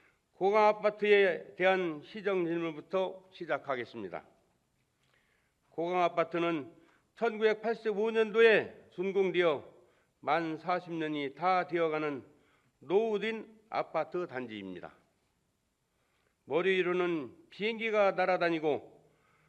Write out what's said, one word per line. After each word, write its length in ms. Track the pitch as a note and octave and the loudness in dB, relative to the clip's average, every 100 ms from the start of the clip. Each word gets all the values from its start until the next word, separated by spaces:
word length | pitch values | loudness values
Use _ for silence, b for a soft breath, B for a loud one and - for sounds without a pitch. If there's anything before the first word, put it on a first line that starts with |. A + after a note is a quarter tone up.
| B B _ | B B _
고강 340 | - F#3+ G#3+ G#3+ | -2 2 4 4
아파트에 880 | G#3 G#3 G#3 G#3 G3+ F#3+ D#3+ - - | 4 0 0 4 6 6 2 -8 0
대한 460 | F#3 F#3+ F3+ D3+ | 2 4 0 -6
시정 420 | C3+ G#3+ F#3+ F#3+ E3 | -10 -8 -2 0 0
질문부터 840 | E3+ E3 D3+ - F#3+ F#3 F#3 - | -2 -4 -8 -6 -2 -2 -6 -18
시작하겠습니다. 920 | - D#3+ C#3+ C#3+ B2+ A2+ A#2 F#2+ E2 - _ _ _ _ _ _ _ _ _ _ _ _ _ _ | -16 -4 -4 -2 -6 -6 -10 -10 -10 -14 _ _ _ _ _ _ _ _ _ _ _ _ _ _
고강 340 | - E3+ F3+ | -8 -4 0
아파트는 680 | E3+ E3+ E3 E3+ E3+ E3 B2+ b b b b - | 0 2 -2 0 -2 -2 -6 b b b b -4
천구백팔십오 960 | A3+ G#3+ A3 G#3+ A3+ A3+ A3+ G3+ A3+ | -4 2 0 0 -4 -4 -4 -2 0
년도에 800 | A3 A3 A3 A3+ G3 G#2+ - - | 0 0 6 8 6 2 -10 -20
준공되어 880 | - F#3+ F#3+ F#3+ E3+ F3 C3 - - b b b _ | -6 -2 0 0 2 2 2 -4 -20 b b b _
만 360 | C3 D#3 E3 D#3 | -2 0 0 -6
사십 360 | D#3+ F3+ E3 | -4 -4 -4
년이 420 | E3 D#3 D3+ C#3 - | -6 -4 -4 -6 -2
다 320 | F3+ F#3 F3 | 0 0 0
되어가는 560 | E3+ E3 D3+ D3+ C3+ - b b b b _ | 0 0 0 -4 -6 -12 b b b b _
노후된 680 | B2+ F#3+ A3+ G#3 G#3+ A3 G#3 - - | -2 0 0 -2 -4 -6 -10 -20 -8
아파트 580 | B2+ - E3 D3+ F3+ F3 | -6 -4 -4 -4 -6 -6
단지입니다. 640 | B2+ B2 G#2+ F#2+ F2 D#2+ - _ _ _ _ _ _ _ _ _ _ _ _ _ _ - | -8 -8 -10 -10 -12 -14 -20 _ _ _ _ _ _ _ _ _ _ _ _ _ _ -4
머리 260 | D3 F3+ | -2 0
위로는 640 | F#3 F3 F3+ F3 E3 A#2+ - - | 0 0 0 0 -2 -6 -14 -20
비행기가 640 | - G#3 A3+ A3+ G#3+ G3 | -8 -6 -4 -2 2 2
날아다니고 880 | F3+ F#3 F3+ E3+ E3 D3+ B2 - - _ b b b | 2 0 2 0 0 0 -2 -4 -20 _ b b b